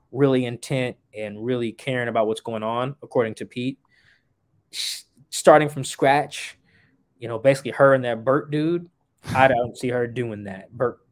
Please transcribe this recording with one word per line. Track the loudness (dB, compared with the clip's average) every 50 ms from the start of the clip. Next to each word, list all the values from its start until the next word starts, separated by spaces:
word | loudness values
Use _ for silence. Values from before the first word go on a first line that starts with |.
| _ _
really | -2 2 2 4 4 2 0
intent | -2 -6 -8 -8 -4 -2 -2 -2 -4 -6 _ _ _ -12
and | -10 -10 -10 -10 -8 -6
really | -4 -2 -2 -2 -4
caring | -6 -8 -6 -4 -4 -2 -2 -2
about | 0 0 0 0
what's | 0 -4
going | -6 -8 -8 -6 -4
on, | -4 -4 -4 -4 -6 -6 -10
according | -12 -6 -2 -2 -2 -2 -4
to | -10 -12
Pete, | -12 -10 -8 -6 -6 -8 -10 _ _ _ _ _ _ _ _ _ _ _ _ _ _ _ _ _ _ -12
s-, | -10 -8 -8 -8 -10 -14 _ _ _ _ _
starting | -8 2 8 8 8 8 6 0
from | -6 -8 -10
scratch, | -10 -6 -2 0 0 0 0 -2 -4 -10 -14 -14 -16 -18 _ _ _ _ _ _ _ _ _ _ _ _ -14
you | -10 -8
know, | -6 0
basically | 4 4 4 2 0 -4
her | 2 6 6 6 6
and | 6 2
that | 0 -4 -2 0
Bert | 2 0 0 0 -2
dude, | -4 -2 0 0 -2 -2 -4 -8 _ _ _ _ _ _ -10 -4 2
I | 6 6 6
don't | 6 4 0 -2 -6 -6
see | -4 -2
her | -2 -2 -2
doing | -4 -4 -6 -6 -6 -6 -10 -10
that. | -12 -12 -14 -16 -14
Bert | -6 -2 -2 -2 -4 -6 _ _